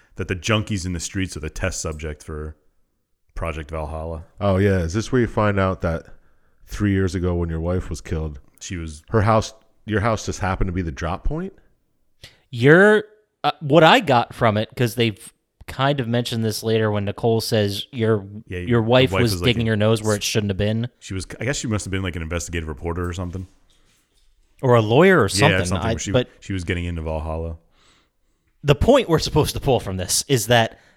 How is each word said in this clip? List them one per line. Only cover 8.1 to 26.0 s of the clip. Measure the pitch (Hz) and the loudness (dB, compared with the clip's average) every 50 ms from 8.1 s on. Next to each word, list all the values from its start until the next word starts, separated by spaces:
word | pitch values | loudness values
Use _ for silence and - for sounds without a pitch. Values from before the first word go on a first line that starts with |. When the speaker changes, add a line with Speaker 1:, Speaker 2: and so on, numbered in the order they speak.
| 85 80 80 78 73 71 - _ _ _ | -6 -6 -4 -6 -8 -12 -16 _ _ _
Speaker 1:
She | - - 98 | -14 -12 -10
was | 85 82 80 76 76 - - | -10 -10 -10 -12 -16 -8 -2
Speaker 2:
her | - 113 | 0 2
house, | 104 113 110 110 107 - - - _ _ _ _ _ | 4 4 4 2 2 -2 -8 -18 _ _ _ _ _
your | 110 104 101 | -4 -2 -2
house | 98 120 110 98 - | 0 0 -2 -2 -4
just | - 90 - | -8 -6 -4
happened | - 92 92 - 107 95 | -4 -4 -2 -2 -2 -2
to | |
be | 85 95 | -2 -4
the | 90 80 | -4 -6
drop | 71 - 87 80 90 - - | -6 -6 -6 -6 -6 -4 -4
point? | - 147 160 185 196 - _ _ _ _ _ _ _ _ _ _ _ _ _ - - _ _ _ _ | -4 -4 -4 -6 -10 -12 _ _ _ _ _ _ _ _ _ _ _ _ _ -20 -20 _ _ _ _
Speaker 3:
Your, | 127 117 120 139 160 180 202 214 214 208 208 - _ _ _ _ _ _ - | -4 4 6 8 8 10 8 8 6 4 2 -4 _ _ _ _ _ _ -4
uh, | 147 - _ | -4 -4 _
what | 165 139 151 170 156 | 0 4 6 8 8
I | 160 208 269 | 8 8 6
got | 214 143 127 120 - - - | 4 4 2 2 2 0 -2
from | - 123 113 104 | 0 0 2 2
it, | 107 107 - - | 0 -2 -4 -2
'cause | - 123 113 107 | -2 -2 -2 0
they've | 127 117 113 104 - - - _ _ _ _ _ _ - | 0 0 0 -2 -4 -12 -20 _ _ _ _ _ _ -18
kind | - - - 131 139 147 139 | -12 -6 -2 -2 0 0 0
of | 123 113 | -2 -2
mentioned | 120 120 120 - 120 117 113 | -2 -2 -2 -2 -4 -2 -2
this | 110 101 - | -2 -4 -2
later | 113 113 110 113 110 107 | -2 0 0 2 2 0
when | 104 104 101 | 0 -2 -2
Nicole | 98 101 - - 117 113 113 | -4 -4 -2 0 0 0 0
says | 110 - 120 110 104 101 98 101 - - | 0 0 0 2 2 0 -2 -6 -10 -10
your, | - 123 110 110 113 104 98 98 104 107 - | -4 -2 0 2 2 0 -2 -6 -14 -18 -14
Speaker 1:
Yeah, | - 95 90 | -10 -10 -8
Speaker 3:
your | 90 113 | -2 0
Speaker 1:
your | 117 120 | 2 2
Speaker 3:
wife | 107 113 123 127 131 127 | 4 4 4 4 4 4
Speaker 1:
wife | 95 95 | 2 2
Speaker 3:
was | 120 113 | 2 2
Speaker 1:
was, | 98 90 | 0 0
like, | 87 | 0
Speaker 3:
digging | 123 113 117 | 0 0 0
Speaker 1:
in | 117 | 0
Speaker 3:
her | 113 110 | 0 0
nose | 101 107 110 113 107 | 2 2 2 2 2
where | 107 110 104 | 2 0 0
it | 104 | 0
shouldn't | - - - 117 101 101 | -2 -2 -2 -2 -2 -2
have | 98 | -2
been. | 92 101 104 110 113 117 123 - _ | -2 -2 -2 -2 -2 -4 -6 -10 _
Speaker 1:
She | - - 98 | -12 -10 -8
was, | 95 92 - - - | -8 -8 -10 -10 -8
I | - | -6
guess | 120 143 - | -6 -6 -4
she | - | -4
must | 127 107 104 - | -4 -4 -4 -4
have | 95 | -4
been, | 95 95 | -4 -4
like, | 95 92 85 | -4 -4 -6
an | 87 | -6
investigative | 80 78 87 85 - - 82 85 78 78 | -6 -6 -6 -6 -6 -6 -6 -6 -6 -8
reporter | 76 65 - 85 85 90 90 87 | -10 -8 -8 -6 -4 -4 -4 -6
or | |
something. | 85 92 92 87 87 92 90 - _ _ _ _ _ _ _ _ _ _ _ _ _ _ _ _ _ _ _ _ _ _ | -6 -6 -8 -8 -8 -10 -12 -14 _ _ _ _ _ _ _ _ _ _ _ _ _ _ _ _ _ _ _ _ _ _
Speaker 3:
Or | 139 127 120 | 2 4 4
a | 117 | 4
lawyer | 110 104 113 139 180 196 190 160 | 4 4 6 6 6 6 6 6
or | 110 | 4
Speaker 1:
Yeah, | 92 | 2
Speaker 3:
something. | 95 98 123 - 95 92 90 | 2 2 4 4 4 2 0
Speaker 1:
something | 87 98 87 - | -2 -2 -2 -2
Speaker 3:
I, | - | -4
Speaker 1:
where | - 80 | -4 -4